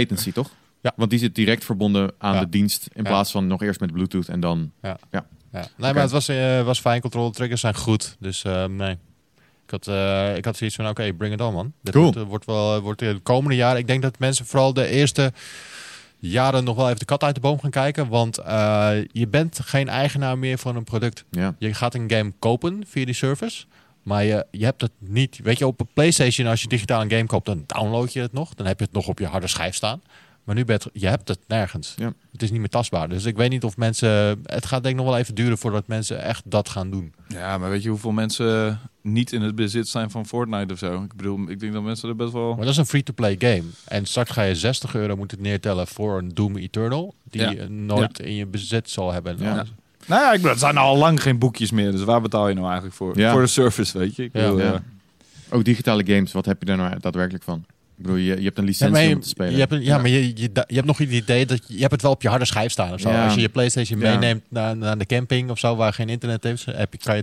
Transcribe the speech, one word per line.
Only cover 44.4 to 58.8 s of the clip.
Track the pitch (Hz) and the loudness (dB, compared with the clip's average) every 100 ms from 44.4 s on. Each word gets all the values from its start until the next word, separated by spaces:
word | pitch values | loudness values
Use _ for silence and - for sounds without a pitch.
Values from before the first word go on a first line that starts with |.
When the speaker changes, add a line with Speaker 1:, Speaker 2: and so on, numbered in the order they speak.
Speaker 2:
je | 98 82 | 0 2
zestig | 110 135 113 113 | 0 -2 -4 -4
euro | 107 101 | -2 -4
moeten | 98 92 | -8 -6
neertellen | 101 101 107 92 90 | -4 -2 0 -2 -4
voor | - 107 95 | -4 -4 -4
een | 90 | -4
Doom | 87 101 98 | 0 0 -2
Eternal. | 92 107 113 143 190 - - | -6 -4 -2 -2 -6 -12 -10
Die, | 110 | -2
Speaker 3:
Ja. | 110 | -2
Speaker 2:
eh, | 98 98 | -2 -8
nooit | 107 104 104 107 - | -8 0 2 2 -2
Speaker 3:
Ja. | - | -8
Speaker 2:
in | 104 | -6
je | 98 | -6
bezit | 101 95 113 - | -6 -2 -4 -4
zal | - 90 | -4 -4
hebben. | 87 90 87 | -4 -6 -6
Speaker 1:
Ja. | 104 | -4
Speaker 2:
Alles. | 110 110 - _ _ - | -4 -6 -14 _ _ 0
Speaker 3:
Nou | 214 | 4
ja, | 277 | 4
ik | 202 | 4
bedoel, | 165 | 4
er | 120 | 4
zijn | 143 147 | 4 6
al | 135 139 | 6 6
lang | 160 151 | 6 6
geen | 139 120 | 2 2
boekjes | 127 110 110 | 2 0 0
meer. | 110 101 | 2 2
Dus | 95 | 2
waar | 101 120 | 2 2
betaal | 110 107 101 | 2 2 2
je | |
nou | 95 92 | 0 -2
eigenlijk | 90 92 - | -4 -6 -8
voor? | 92 98 | -2 2
Speaker 1:
Ja. | 110 | 4
Speaker 3:
Voor | 123 | 6
de | 123 | 6
service, | 139 123 113 104 95 | 4 4 2 -2 0
weet | 95 120 | -2 -2
je? | |
Ik | 123 | -4
Speaker 2:
Ja. | 113 | 0
Speaker 3:
bedoel, | 107 95 | 2 2
Speaker 1:
Ja. | 104 | 2
Speaker 3:
eh, | 92 - - _ _ _ - - | 0 -6 -18 _ _ _ -20 -2
Speaker 1:
Ook | 123 113 | 2 2
digitale | 113 - 104 95 | 2 2 0 4
games, | 101 92 | 2 2
wat | 95 98 | -2 -2
heb | 92 | -2
je | 92 | 0
daar | 95 | 0
nou | 90 92 | -2 -4
daadwerkelijk | 92 90 90 92 | -4 -2 -2 -4
van? | - 82 - _ _ - | -6 -8 -10 _ _ -10
Ik | |
bedoel, | 92 92 | -2 0
je, | 92 95 | 0 0
je | |
hebt | 95 - | -2 0
een | |
licentie | 98 98 | 0 2